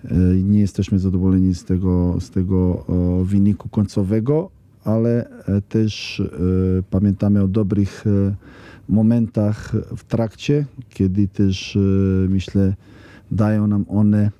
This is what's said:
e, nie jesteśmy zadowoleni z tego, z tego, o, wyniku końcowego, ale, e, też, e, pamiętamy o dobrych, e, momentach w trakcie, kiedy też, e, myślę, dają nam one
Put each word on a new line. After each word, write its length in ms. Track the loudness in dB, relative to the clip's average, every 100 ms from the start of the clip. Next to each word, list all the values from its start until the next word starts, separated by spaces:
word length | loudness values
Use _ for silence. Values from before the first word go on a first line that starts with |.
e, 120 | -2 0 2 2
nie 160 | 2 2
jesteśmy 400 | 2 -2 0 0
zadowoleni 560 | 0 0 2 2 2 0
z 100 | -2
tego, 500 | -2 0 0 0 -2
z 100 | -4
tego, 560 | -4 -2 0 0 -2 -2
o, 360 | -2 0 0
wyniku 460 | 0 2 2 0 -4
końcowego, 800 | -4 -2 -2 -2 -2 0 -2 -2 _ _ _
ale, 460 | -4 0 0 0 -4
e, 320 | -12 -2 -2
też, 580 | 0 0 0 -2 -12 -6
e, 640 | -6 -2 -2 0 0 0 -2
pamiętamy 540 | 0 0 2 2 2
o 40 | 2
dobrych, 560 | 0 0 0 -2 -4 -2
e, 280 | 0 0 -4 -12 -20 -20 -20 -2
momentach 840 | 2 2 2 0 0 -2 -2 -6 -6 -6 -14
w 60 |
trakcie, 640 | -6 -4 -4 -6 -2 -2 -2 -10 -20
kiedy 380 | -2 0 2 -2
też, 480 | 0 0 0 -4 0
e, 40 | 2 2 2 2 0
myślę, 440 | 0 0 0 0 -2 -10 -20 -20 -20 -8
dają 360 | -2 0 2 0
nam 180 | 0 -2
one 420 | 2 2 4 0